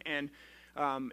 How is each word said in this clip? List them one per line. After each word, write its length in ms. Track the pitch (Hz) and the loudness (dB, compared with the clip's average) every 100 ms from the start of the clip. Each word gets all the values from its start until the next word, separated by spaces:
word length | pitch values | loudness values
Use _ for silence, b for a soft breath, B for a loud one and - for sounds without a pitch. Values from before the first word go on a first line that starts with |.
| 160 | -2
and, 240 | 147 143 B B B B - | 0 0 B B B B 0
um, 340 | 143 135 131 | 2 2 -2